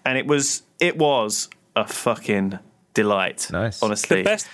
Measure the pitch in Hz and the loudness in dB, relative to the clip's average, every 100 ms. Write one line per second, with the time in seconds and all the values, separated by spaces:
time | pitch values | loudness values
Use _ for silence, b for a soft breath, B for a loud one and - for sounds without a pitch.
0 | - 131 139 147 135 - - - 175 165 | -4 -2 2 2 2 -4 -8 -2 0 2
1 | 160 135 107 - - - _ 113 104 - | 2 2 0 -2 -8 -14 _ -4 -2 -2
2 | 123 107 - 104 98 95 - _ _ - | -2 0 0 0 0 -4 -12 _ _ 0
3 | 104 98 98 - - 90 110 - 110 104 | 2 2 0 -4 -6 -4 -4 -2 -2 -2
4 | - 170 190 214 - | 0 0 2 -2 -4